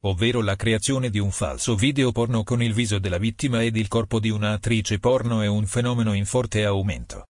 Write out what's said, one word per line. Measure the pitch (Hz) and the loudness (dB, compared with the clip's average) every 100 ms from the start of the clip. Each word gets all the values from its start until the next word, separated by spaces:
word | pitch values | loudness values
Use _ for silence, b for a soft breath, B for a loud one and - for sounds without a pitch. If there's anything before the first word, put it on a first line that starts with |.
ovvero | 101 92 113 120 | -2 0 2 2
la | 104 | 0
creazione | 98 113 110 - 135 127 | 0 0 0 0 0 0
di | 101 | 0
un | 101 | -2
falso | - 85 65 - | -2 -4 -4 -2
video | 110 131 143 127 | 2 2 2 2
porno | 117 117 117 | 2 0 0
con | 101 120 | 0 0
il | 117 | 0
viso | 107 117 104 | 0 0 0
della | 95 90 | 0 0
vittima | 110 113 143 117 | -2 -2 -2 0
ed | 117 110 | 0 0
il | 107 | 0
corpo | 113 110 113 | -2 0 0
di | 107 | 0
un'attrice | 107 104 107 - 113 101 104 | 0 -2 -2 0 0 0 0
porno, | 120 127 117 113 | 2 2 2 0
è | 104 | 2
un | 104 | 0
fenomeno | 104 123 120 123 110 | 0 0 0 0 0
in | 101 101 | 0 0
forte | 127 120 107 104 | 0 0 0 2
aumento. | 98 98 73 58 98 - | 0 0 -4 -8 -14 -16